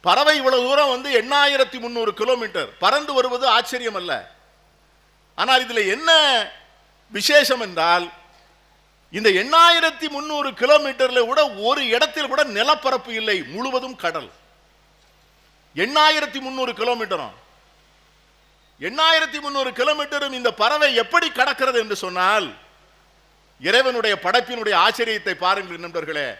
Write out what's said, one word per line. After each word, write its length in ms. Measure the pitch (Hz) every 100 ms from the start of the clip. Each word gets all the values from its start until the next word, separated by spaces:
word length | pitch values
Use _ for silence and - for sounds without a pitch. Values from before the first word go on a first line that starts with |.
| 180
பறவை 280 | 208 294 302
இவ்வளவு 260 | 262 254 247
தூரம் 260 | 277 285
வந்து 140 | 247 277 247
எண்ணாயிரத்தி 580 | 233 285 285 277 262 254
முந்நூறு 260 | 233 240 226 202
கிலோமீட்டர் 480 | 220 247 220 175 123 -
பறந்து 300 | 185 277 294 269
வருவது 280 | 254 240 262 226
ஆச்சரியம் 420 | 233 247 233 202
அல்ல. 120 | 175 123 90 _ _ _ _ _ _ _ _ _ _ -
ஆனால் 240 | 214 254
இதுல 180 | 247 233 196 226
என்ன 140 | 330 330 294 247 202 - _ _ _ _ _ 202
விசேஷம் 460 | 202 294 277 254 208
என்றால், 380 | 170 165 175 175 - _ _ _ _ _ _ _ _ _ 160
இந்த 100 | 220 185
எண்ணாயிரத்தி 680 | 233 320 339 339 330 320 311
முந்நூறு 340 | 285 302 294 277 196
கிலோமீட்டர்ல 600 | 254 302 285 262 262 247 226
கூட 100 | 247 285 196 220
ஒரு 140 | 285 254 349
இடத்தில் 340 | 311 311 269
கூட 100 | 269 294 202
நிலப்பரப்பு 560 | 262 302 262 247 247 226
இல்லை, 160 | 214 196 127
முழுவதும் 460 | 180 262 254 262 254
கடல். 260 | 170 160 113 _ _ _ _ _ _ _ _ _ _ _ _ _ _ 139
எண்ணாயிரத்தி 560 | 214 302 302 311 285 269 262
முந்நூறு 260 | 262 247 226
கிலோமீட்டரும், 560 | 226 233 214 180 120 - _ _ _ _ _ _ _ _ _ _ _ _ _ _ 160
எண்ணாயிரத்தி 500 | 269 320 320 311 302
முந்நூறு 260 | 294 277 262 -
கிலோமீட்டரும் 580 | 277 302 294 285 285 254
இந்த 120 | 240 -
பறவை 300 | 214 302 294 233
எப்படி 240 | 226 339 - -
கடக்கிறது 400 | 269 269 262 247
என்று 120 | 220 202
சொன்னால், 440 | 185 180 185 214 160 - - _ _ _ _ _ _ _ _ _ 147
இறைவனுடைய 460 | 233 262 240 220 196
படைப்பினுடைய 500 | 180 240 240 240 214 180 196
ஆச்சரியத்தை 480 | 233 226 214 202 180
பாருங்கள் 380 | 180 196 185 170
நண்பர்களே. 440 | 170 170 156 156 135